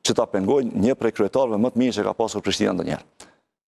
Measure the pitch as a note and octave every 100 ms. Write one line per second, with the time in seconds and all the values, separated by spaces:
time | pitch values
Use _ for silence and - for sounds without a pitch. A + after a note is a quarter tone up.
0 | - A#2+ A2 G2+ G2 C#3+ A#2+ G2+ A2+ C3+
1 | A#2 - G2 C3 B2+ G#2 B2 A2+ B2+ G#2
2 | G2+ G2 A2 G#2 G2 - G#2 F2+ D#2+ D2+
3 | - _ - _ _ _ _